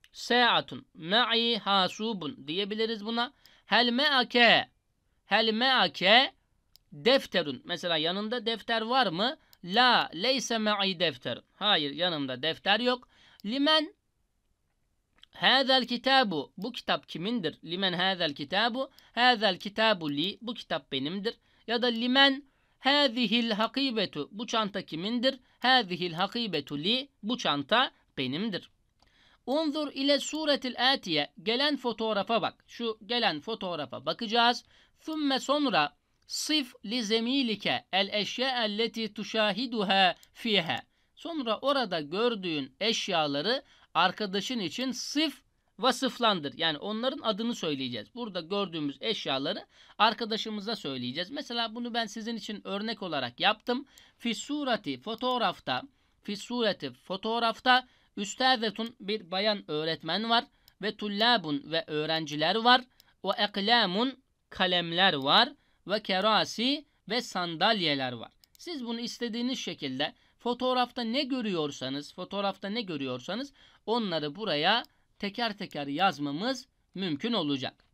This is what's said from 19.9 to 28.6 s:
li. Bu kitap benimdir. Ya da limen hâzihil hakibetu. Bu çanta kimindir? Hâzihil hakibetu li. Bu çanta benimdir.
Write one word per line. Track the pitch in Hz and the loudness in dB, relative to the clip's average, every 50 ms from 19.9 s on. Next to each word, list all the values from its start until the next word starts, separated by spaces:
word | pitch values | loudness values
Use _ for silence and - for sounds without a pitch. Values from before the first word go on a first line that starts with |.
| 214 170 160 147 | 2 2 0 -2
li. | 143 143 165 196 202 - | -2 0 -2 -2 -4 -8
Bu | 233 226 240 | -10 -10 -10
kitap | - - - 175 156 - _ | -10 -6 -6 -6 -6 -4 _
benimdir. | 143 135 135 147 185 202 190 233 - - _ _ _ _ _ | -4 -4 -2 -4 -4 -4 -6 -6 -8 -8 _ _ _ _ _
Ya | - 226 240 | -4 -2 0
da | 233 | 0
limen | 247 233 226 240 247 254 269 277 277 269 277 - _ _ _ _ _ _ _ | 0 0 0 0 2 6 6 6 6 4 0 -8 _ _ _ _ _ _ _
hâzihil | - 262 285 294 285 269 220 254 247 180 220 240 233 233 | 0 2 4 4 4 2 4 2 2 4 4 2 2 2
hakibetu. | 214 196 220 226 - 262 277 269 226 220 185 - - 147 139 - | 0 0 0 0 0 -2 -2 0 0 0 -2 -2 -2 -8 -8 -8
Bu | 208 196 240 | -8 -10 -8
çanta | 233 - 220 214 190 - 196 - | -2 -2 -2 -2 -2 -4 -6 -8
kimindir? | - 160 156 180 214 240 247 226 262 269 - _ _ _ _ | -6 -8 -6 -4 -4 -2 0 0 0 0 -2 _ _ _ _
Hâzihil | - 247 262 254 226 175 180 151 175 175 | 2 4 4 4 4 0 -4 -4 -4 -4
hakibetu | 156 170 190 196 - 240 233 208 165 147 143 - 147 143 | -2 -2 -2 -2 -2 -4 -4 -2 -2 -4 -4 -4 -8 -2
li. | 156 196 240 262 277 - _ _ | 0 0 0 0 -2 -8 _ _
Bu | - 208 247 - | -4 -4 -4 -2
çanta | - 165 147 143 139 - 208 240 269 320 - _ _ _ _ - | 0 0 0 0 0 2 2 2 2 0 -4 _ _ _ _ -6
benimdir. | 131 127 135 160 214 233 180 160 | -4 -4 -2 -4 -4 -4 -4 -6